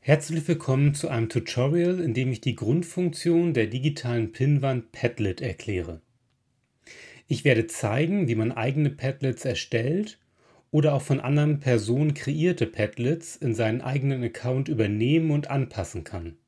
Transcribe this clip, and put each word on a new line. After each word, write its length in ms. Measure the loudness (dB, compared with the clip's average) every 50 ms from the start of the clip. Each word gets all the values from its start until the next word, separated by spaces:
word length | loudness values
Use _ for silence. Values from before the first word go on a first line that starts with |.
| _ 4
Herzlich 400 | 4 4 4 -2 -4 -4 0 0
willkommen 460 | -2 0 2 0 2 4 4 4 4
zu 160 | 2 -4 -2
einem 180 | 0 0 0 0
Tutorial, 720 | 0 -2 -4 -2 0 0 2 2 2 2 2 2 0 0
in 140 | -2 -2 0
dem 180 | 0 0 0
ich 80 | -2 -2
die 140 | -2 -4 -4
Grundfunktion 960 | -2 0 0 2 0 0 -2 -4 -2 -2 -2 -2 -2 0 2 2 4 2 2
der 140 | 2 2 2
digitalen 680 | 0 0 -2 -2 -2 -2 -2 -4 -2 -2 0 -2 -2
Pinnwand 580 | -2 0 2 4 4 4 2 0 -2 -2 -4 _
Padlet 520 | -10 -4 -4 -4 -2 0 -2 -2 -2 -2
erkläre. 580 | -4 -6 -6 -6 -6 -4 -4 -4 -4 -6 -10 -14 _ _ _ _ _ _ _ _ _ _ _ _ _ _ _ _ _ -20 -20 -20 -20 -20 -20 -20 _
Ich 180 | _ -4 2 2
werde 220 | 4 4 4 2
zeigen, 600 | -2 -4 -4 -4 -2 0 0 0 0 0 0 0
wie 80 | 0 0
man 160 | 0 0 -2
eigene 380 | -2 -2 -2 -2 0 0 0 0
Padlets 560 | -2 -2 -6 -6 -4 -2 -4 -4 -4 -2 -4
erstellt 760 | -4 -4 -4 -6 -4 -2 -2 0 0 -2 -2 -4 -6 -10 _ _ _ _ _ _ _ _ _ _ _
oder 240 | 2 4 4 4 2
auch 80 | 2
von 180 | 0 0 0 0
anderen 400 | 2 2 2 4 4 2 2 0
Personen 540 | 2 2 2 2 4 2 2 2 2 2 0
kreierte 500 | -2 -4 -4 -2 2 2 0 2 2 -2
Padlets 720 | -2 0 0 -2 0 0 -2 0 0 0 -2 -4 -14 -12
in 180 | -4 -2 -2 0
seinen 280 | 2 2 0 0 -2
eigenen 420 | -4 -2 -2 0 0 0 0 0 -2
Account 440 | -4 -6 -4 -4 -2 -2 -2 -2 -2
übernehmen 600 | 0 0 0 0 2 0 2 4 4 4 4 2
und 200 | 0 0 0 -2
anpassen 540 | -2 -2 -2 -2 -4 -6 -6 -6 -6 -10 -10
kann. 340 | -8 -10 -8 -10 -10 -14 _ _